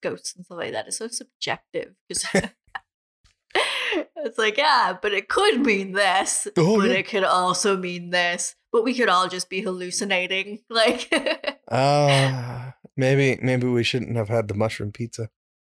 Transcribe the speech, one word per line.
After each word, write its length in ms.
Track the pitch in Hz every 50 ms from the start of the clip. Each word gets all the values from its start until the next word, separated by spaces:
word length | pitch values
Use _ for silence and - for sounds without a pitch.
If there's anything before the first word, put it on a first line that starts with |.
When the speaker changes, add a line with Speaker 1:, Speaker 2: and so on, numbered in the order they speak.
Speaker 1:
ghosts 340 | - 180 - 185 - - -
and 120 | 185 185
stuff 100 | - 180 170
like 140 | - - -
that 160 | - 208 -
is 80 | -
so 120 | - 220 233
subjective, 880 | - - 240 - _ _ - - - - _ _ - 165 - - - _ _ -
'cause 160 | 180 - - - -
<laughs> 1800 | 196 - 214 - _ _ _ - - - _ _ _ _ _ _ _ _ _ _ _ _ _ - - - - 539 539 508 494 466 339 - - _
it's 220 | 330 302 240 226 -
like, 180 | 220 214 214
"Yeah, 400 | 254 285 311 285 247 214 180 185 180 -
but 100 | 208 202
it 160 | 196 202 -
could 320 | - - 392 415 - 247
mean 320 | 285 247 208 196 196 196 185
this, 560 | 196 202 190 180 190 202 - - - - 202 -
Speaker 2:
Oh, 220 | - 160 180 220 214
Speaker 1:
but 100 | 196 226
Speaker 2:
yeah. 60 | 247 190
Speaker 1:
it 100 | 190 -
could 160 | - 202 190
also 520 | 165 135 180 180 180 180 - - 208 196
mean 340 | 190 185 180 175 175 175 175
this, 440 | 175 180 175 175 175 180 - - - _ _ _ -
but 120 | 240 220
we 100 | 262 247
could 140 | 247 240 202
all 180 | 185 180 185 180
just 220 | 180 180 180 -
be 100 | 190 185 -
hallucinating." 1000 | 190 185 180 180 180 175 - - 202 190 180 180 185 190 190 190 202 208 226 _
<laughs> 60 | -
Like, 420 | 226 226 220 233 240 247 - - -
<laughs> 400 | 302 - 302 320 - - - - - _ -
Speaker 2:
Uh, 1000 | - 131 131 143 143 147 147 143 139 135 135 135 131 127 120 123 123 123 123 131 - _ - - _
maybe, 440 | - 131 131 135 139 139 131 120 - -
maybe 240 | 127 127 127 123
we 160 | 127 123 120 117
shouldn't 320 | - - 131 113 - 120
have 120 | 117 110 101
had 180 | 117 117 110
the 80 | 101 104
mushroom 380 | 101 107 110 - - 113 104 101
pizza. 380 | - 120 113 - - 113 - _ _ _ _ _ _ _